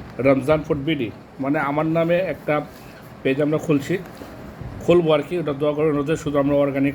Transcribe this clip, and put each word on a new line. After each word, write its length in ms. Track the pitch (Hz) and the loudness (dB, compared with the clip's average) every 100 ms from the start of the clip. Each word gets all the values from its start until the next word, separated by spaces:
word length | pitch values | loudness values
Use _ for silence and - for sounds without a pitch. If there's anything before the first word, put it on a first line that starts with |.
| - - | -12 0
রমজান 440 | 131 131 131 156 | 4 4 4 0
ফুড 140 | - 151 | 2 -2
বিডি। 340 | 139 151 107 - - - | 0 -2 -4 -8 -16 -6
মানে 180 | 131 151 | -2 0
আমার 280 | 139 147 160 | 0 0 0
নামে 280 | 165 165 | 2 2
একটা 460 | 175 185 139 - 151 147 - - - - - | 2 0 -4 0 -2 -2 -14 -20 -20 -20 -4
পেজ 200 | 135 135 | 0 2
আমরা 160 | 147 156 | 2 0
খুলছি, 400 | - 143 139 175 - - - - - - - - | 2 0 0 -6 -6 -16 -16 -16 -16 -14 -12 -4
খুলবো 320 | - 175 156 | 4 4 6
আর 100 | 151 139 | 2 2
কি। 100 | 175 | -4
ওটা 140 | 151 | -4
দোয়া 200 | 139 147 | 0 0
করে 140 | 147 156 | 2 0
অনুরোধে 300 | 143 143 156 | 0 0 -2
শুধু 220 | 147 143 | 0 0
আমরা 180 | 139 143 | 2 4
অর্গানিক 380 | 143 139 139 | 2 2 0